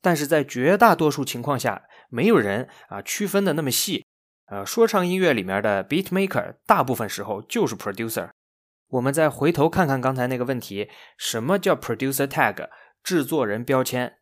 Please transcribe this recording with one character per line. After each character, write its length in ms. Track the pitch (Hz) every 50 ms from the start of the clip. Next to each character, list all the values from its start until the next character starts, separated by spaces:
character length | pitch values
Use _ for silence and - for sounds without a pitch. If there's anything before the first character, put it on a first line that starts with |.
但 140 | _ 190 175
是 120 | 147 147
在 180 | 139 165 151 139
绝 320 | 135 - 123 123 151 190 202
大 160 | 240 226 175
多 160 | - 165 151
数 140 | 139 - 135
情 180 | - - 120 120
况 160 | 143 139 123
下， 240 | - 123 101 - _ _ - - - _
没 160 | - 117 143
有 120 | 214 233 160
人， 300 | 110 101 98 107 131 - - - - _
啊， 140 | - 101 98
区 240 | - - - 202
分 180 | 190 180 202 202
的 100 | 190 147
那 80 | 156 156
么 80 | 135
细。 340 | 120 - - - 175 - - _ _ _ _ _ _ _ _
呃， 180 | _ 101 101 98
说 200 | - - 233 226
唱 200 | 220 220 202 180
音 100 | 175 180
乐 160 | 190 185 170 139
里 100 | 110 92
面 200 | 92 95 98 104
的 200 | 110 101 98 92
beat 260 | - 139 170 190 -
maker 480 | 180 190 196 190 - - - - - _ _
大 180 | - - 180 139
部 100 | 123 123
分 140 | - 117 98
时 140 | - - 101
候 180 | 104 107 101
就 260 | 107 _ - 233 196
是 80 | 131 113
producer。 540 | 95 - 104 98 98 113 90 - - 87 80 - _ _ _ _ _ _ _ _ _ _ _
我 120 | - 127
们 100 | 120 135
再 200 | 139 165 156 151
回 200 | - - 135 156
头 200 | 170 - 139 165
看 180 | 165 196 185 143
看 140 | 135 131 123
刚 120 | 131 135
才 120 | 127 123
那 100 | 123 131
个 80 | 120 123
问 160 | 123 135 123
题， 300 | 110 - 101 98 104 - - - - - _
什 260 | _ - - - 113 110
么 160 | 139 190 202
叫 160 | - 196 165
producer 520 | - - - 117 113 135 135 135 - 139
tag， 420 | 135 - 156 135 110 98 - - - - - - _ _ _ _
制 220 | - 185 175 135
作 220 | - 165 151 127
人 180 | 104 101 110 120
标 180 | 123 139 131 127
签？ 340 | - - 127 123 123 - _